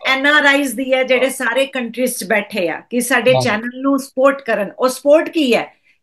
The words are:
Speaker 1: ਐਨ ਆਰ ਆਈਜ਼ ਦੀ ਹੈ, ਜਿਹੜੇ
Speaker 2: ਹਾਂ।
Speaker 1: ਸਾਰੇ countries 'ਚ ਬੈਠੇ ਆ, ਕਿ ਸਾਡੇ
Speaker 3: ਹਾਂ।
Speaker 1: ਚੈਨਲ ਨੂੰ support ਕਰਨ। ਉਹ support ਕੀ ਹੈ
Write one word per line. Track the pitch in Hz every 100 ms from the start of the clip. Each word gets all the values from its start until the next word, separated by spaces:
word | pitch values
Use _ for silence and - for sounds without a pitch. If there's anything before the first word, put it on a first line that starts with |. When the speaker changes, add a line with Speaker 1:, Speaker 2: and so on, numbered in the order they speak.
| -
Speaker 1:
ਐਨ | 269 277
ਆਰ | 302 285
ਆਈਜ਼ | 277 277
ਦੀ | 208 262
ਹੈ, | 262
ਜਿਹੜੇ | 254 247 262
Speaker 2:
ਹਾਂ। |
Speaker 1:
ਸਾਰੇ | 262 247 240 269
countries | 262 233 233 247 240
'ਚ |
ਬੈਠੇ | 190 214 202 214 170
ਆ, | 147
ਕਿ | - 240
ਸਾਡੇ | 240 247 226
Speaker 3:
ਹਾਂ। | 254
Speaker 1:
ਚੈਨਲ | 226 214 233
ਨੂੰ | 254 269 277
support | 269 - 269 277
ਕਰਨ। | - 208 196 -
ਉਹ | 254
support | 247 285 302 320
ਕੀ | 339 277
ਹੈ | 208 147 _ _ _